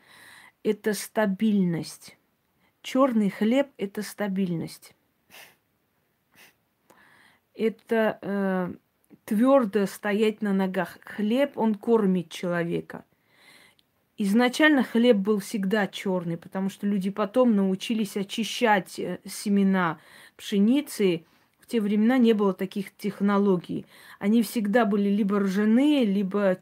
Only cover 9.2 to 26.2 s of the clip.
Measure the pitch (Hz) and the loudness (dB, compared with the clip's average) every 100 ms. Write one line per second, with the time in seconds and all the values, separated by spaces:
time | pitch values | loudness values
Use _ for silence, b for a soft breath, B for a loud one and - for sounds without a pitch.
9.2 | - 214 254 277 220 208 196 - 208 208 | -4 0 4 4 4 0 -2 -4 -4 0
10.2 | 220 214 208 196 190 185 170 - - - | 0 -2 -2 0 0 -2 -6 -8 -14 -6
11.2 | 208 247 285 - 226 208 - 226 196 185 | -2 0 0 0 -2 -2 2 2 4 0
12.2 | 165 - 180 175 170 170 165 - - b | -4 -8 -4 -4 -4 -6 -8 -16 -20 b
13.2 | b b b b b b _ _ _ - | b b b b b b _ _ _ -6
14.2 | 202 226 247 254 311 277 - 226 240 202 | 0 2 2 4 4 4 2 2 4 4
15.2 | 196 214 - 220 190 220 185 - 202 180 | 2 -2 -2 -4 -2 0 -2 -4 -4 -4
16.2 | 170 170 - 190 196 - 202 202 196 202 | -4 -8 -8 -6 -6 -4 -4 -2 -4 -4
17.2 | 202 254 254 202 190 190 - 220 202 214 | -2 2 4 4 0 -2 -4 -4 -4 -6
18.2 | 196 - 202 - 233 202 180 - 175 180 | -8 -6 -6 -2 2 2 0 -8 -8 -10
19.2 | 196 - 208 202 196 190 170 - B B | -12 -8 0 2 4 2 0 -4 B B
20.2 | B B - 202 208 277 294 - 196 165 | B B -4 0 2 2 -2 -2 0 -2
21.2 | b b b b - 233 202 214 226 262 | b b b b -6 -4 0 2 2 4
22.2 | 226 208 196 185 190 208 - - 208 - | 4 4 2 -2 -6 -8 -10 -8 -8 -2
23.2 | 202 202 202 180 - 165 - B B B | 0 2 2 0 -2 -10 -10 B B B
24.2 | 202 233 208 247 202 240 220 208 202 202 | 0 2 0 -2 0 2 2 0 0 0
25.2 | 202 202 196 190 214 233 294 285 220 196 | 0 0 0 0 2 4 4 2 2 0